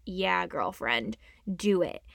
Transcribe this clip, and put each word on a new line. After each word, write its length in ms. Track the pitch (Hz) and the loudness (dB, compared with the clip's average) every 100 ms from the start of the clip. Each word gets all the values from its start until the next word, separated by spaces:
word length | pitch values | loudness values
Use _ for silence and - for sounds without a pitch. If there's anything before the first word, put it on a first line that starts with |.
| - | -8
yeah, 400 | 185 185 180 180 | -2 2 2 0
girlfriend, 680 | 160 101 190 117 233 214 214 - - - | -2 -4 -2 0 0 -2 -8 -14 -12 -8
do 300 | 185 208 185 | 0 2 4
it. 200 | - - - | 2 -4 -16